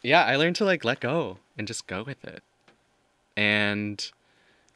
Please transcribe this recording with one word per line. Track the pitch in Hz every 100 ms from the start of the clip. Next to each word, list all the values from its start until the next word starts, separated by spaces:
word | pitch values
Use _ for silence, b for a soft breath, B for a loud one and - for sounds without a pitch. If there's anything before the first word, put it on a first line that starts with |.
yeah, | 120 165
I | 117 135
learned | 170 175
to, |
like, | 196 175
let | 113 139
go | 120 165 117 95 _ -
and | 107
just | 113 -
go | 92
with | 131 131
it. | - - _ _ _ _ _ _ _ _ _ -
And, | 104 104 104 104 104 101 - - b b b b b